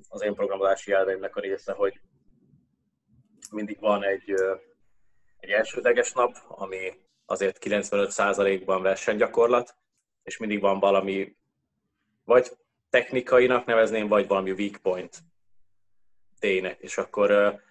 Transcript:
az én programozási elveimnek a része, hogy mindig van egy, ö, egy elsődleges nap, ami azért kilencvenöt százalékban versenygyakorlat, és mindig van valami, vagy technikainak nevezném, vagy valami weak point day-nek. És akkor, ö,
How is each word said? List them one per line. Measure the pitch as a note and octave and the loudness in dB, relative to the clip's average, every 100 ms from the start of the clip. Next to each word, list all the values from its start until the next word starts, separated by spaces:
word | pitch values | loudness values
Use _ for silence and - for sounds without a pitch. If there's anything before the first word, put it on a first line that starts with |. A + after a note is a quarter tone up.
| - | -18
az | G2+ | -8
én | G#2 | -6
programozási | G#2 G2+ G2 G2 F#2+ - | -4 -4 0 0 0 0
elveimnek | G2 F#2+ F#2+ G2 G2+ | 0 0 -2 -6 -8
a | |
része, | G2 G2 - | -8 -8 -8
hogy | G2 G2+ - _ _ _ _ _ _ _ _ _ _ _ _ _ _ - | -4 -4 -4 _ _ _ _ _ _ _ _ _ _ _ _ _ _ -16
mindig | G#2+ G#2 G#2 | -12 -12 -4
van | G#2+ G2+ | -2 0
egy, | G2 F#2+ - | 0 -4 -2
ö, | G2 F#2+ F#2+ - _ _ _ _ _ _ _ | -2 -2 -4 -10 _ _ _ _ _ _ _
egy | F#2 | -2
elsődleges | G#2 A2 B2 A#2 A#2 A#2 | -2 -2 0 2 2 0
nap, | B2+ A#2+ - - | 0 -2 -2 -18
ami | - F#2+ F#2+ F#2 - _ _ - | -12 -10 -8 -10 -12 _ _ -8
azért | F#2+ F#2+ - | -2 -2 -4
kilencvenöt | G#2 G#2 G2 G2+ G2 | -4 -4 -2 -2 -2
százalékban | - G2+ G2 G2 F#2+ F#2+ F#2+ | 0 0 2 0 0 -2 -2
versenygyakorlat, | F#2 F#2+ - G#2 A2+ - A#2 B2 - _ _ _ _ _ - | 0 -2 -2 0 0 2 2 2 -2 _ _ _ _ _ -16
és | - | -10
mindig | G#2+ G#2 | -6 0
van | G2 G2 | 0 2
valami, | G2 G2 G2 G2 - _ _ _ _ _ _ _ _ _ | 2 2 0 -4 -6 _ _ _ _ _ _ _ _ _
vagy | - B2 - - _ _ _ | 2 4 4 -4 _ _ _
technikainak | B2 A#2+ B2+ B2 B2+ B2 A#2+ - | 0 0 -4 4 6 6 2 2
nevezném, | A2+ A2 A2 G#2 | 2 2 0 0
vagy | G#2 F#2+ | 2 2
valami | G2 F#2+ | 0 -2
weak | F#2+ G2+ G2+ | -4 -6 -6
point | F#2+ F2+ E2+ - _ _ _ - - _ _ _ _ _ _ _ | -4 -4 -6 -18 _ _ _ -20 -20 _ _ _ _ _ _ _
day-nek. | G#2 F#2+ F#2 - | -2 -2 -2 -8
És | - - | -10 -8
akkor, | F#2+ - G2+ | -6 0 2
ö, | G2+ G2+ G#2 _ | 4 2 0 _